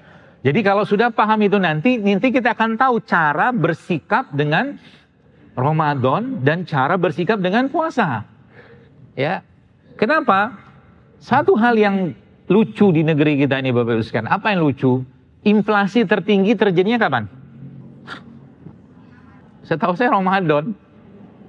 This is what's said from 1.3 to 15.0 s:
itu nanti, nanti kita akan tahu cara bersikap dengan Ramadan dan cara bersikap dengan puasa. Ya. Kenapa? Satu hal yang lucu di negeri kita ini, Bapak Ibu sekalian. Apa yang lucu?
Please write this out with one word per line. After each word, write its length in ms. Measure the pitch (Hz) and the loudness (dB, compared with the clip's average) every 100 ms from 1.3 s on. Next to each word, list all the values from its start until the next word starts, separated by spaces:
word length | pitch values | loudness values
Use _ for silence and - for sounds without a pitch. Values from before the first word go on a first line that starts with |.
| 214 | 2
itu 160 | 208 202 | 2 2
nanti, 400 | 180 151 196 254 | 0 0 0 0
nanti 400 | 196 196 254 254 | 0 0 0 0
kita 160 | 233 | -2
akan 240 | 214 226 220 | 0 -2 0
tahu 240 | 262 233 - | 0 0 0
cara 480 | 185 151 147 226 247 | 0 2 0 0 0
bersikap 720 | 165 165 - 175 - 214 247 143 | -2 -2 -4 -6 -2 -4 -2 -4
dengan 400 | 147 160 269 - - - _ _ _ _ - - | -2 0 -2 -8 -20 -20 _ _ _ _ -14 -4
Ramadan 880 | 135 156 151 139 123 156 247 240 | -2 0 0 0 0 0 -4 -2
dan 240 | 131 165 180 | -2 -2 -4
cara 320 | 139 135 180 | -4 -2 0
bersikap 400 | 170 131 175 220 | -2 -4 -4 -2
dengan 320 | 180 214 269 | -2 -2 -2
puasa. 560 | 349 320 269 185 113 - - - - - - - - - - | -4 -4 -2 -2 -4 -10 -20 -20 -20 -20 -20 -20 -20 -20 -8
Ya. 320 | 143 185 - _ _ _ _ - | -6 -6 -10 _ _ _ _ -6
Kenapa? 640 | 220 311 269 190 214 - - - - - _ _ | -2 0 2 0 0 -6 -20 -20 -20 -20 _ _
Satu 320 | - 247 302 370 | -2 0 2 2
hal 240 | 240 226 | 2 2
yang 320 | 208 196 180 - - _ - | 2 0 -4 -6 -18 _ 0
lucu 400 | 185 214 - 202 | 2 2 2 2
di 160 | 160 156 | 4 2
negeri 320 | 156 151 143 | 2 2 2
kita 160 | 139 135 | 0 0
ini, 160 | 131 | 0
Bapak 240 | 120 120 117 | 0 0 -2
Ibu 80 | |
sekalian. 240 | 113 120 110 | -2 -6 -4
Apa 240 | 196 220 | -2 0
yang 160 | 190 156 | 0 0
lucu? 400 | 123 131 127 | 0 0 0